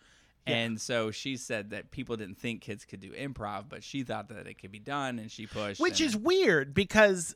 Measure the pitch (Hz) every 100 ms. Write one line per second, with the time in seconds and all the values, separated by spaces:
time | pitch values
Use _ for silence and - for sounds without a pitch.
0 | _ _ _ _ - 117 117 110 - 120
1 | 110 104 139 127 - 113 101 101 - -
2 | 123 117 98 - 120 107 - 104 - 98
3 | 95 - 139 123 104 101 135 - - 139
4 | 123 107 104 104 - - 95 104 107 143
5 | 135 120 110 - 107 113 104 98 339 -
6 | 311 214 262 381 349 160 139 139 202 214
7 | 208 185 160